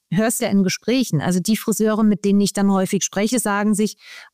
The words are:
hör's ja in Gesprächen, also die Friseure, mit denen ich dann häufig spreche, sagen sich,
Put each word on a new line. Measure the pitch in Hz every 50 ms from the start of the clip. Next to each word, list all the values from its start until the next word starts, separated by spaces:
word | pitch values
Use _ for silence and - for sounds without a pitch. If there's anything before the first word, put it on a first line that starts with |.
| _ -
hör's | 165 202 220 240 - -
ja | 233
in | 185 196 196 185
Gesprächen, | 185 - - _ 214 247 269 233 - - 143
also | - 170 180 185
die | 165 - 220
Friseure, | - - 233 202 - 220 214 214 214 220
mit | 208 208 - -
denen | 202 196 202
ich | 202 190 -
dann | 202 202 202
häufig | 196 190 190 - 208 180 -
spreche, | - - 190 208 220 247 233
sagen | - 208 202 202 208 214 208
sich, | 180 220 196 - _ - - - - - -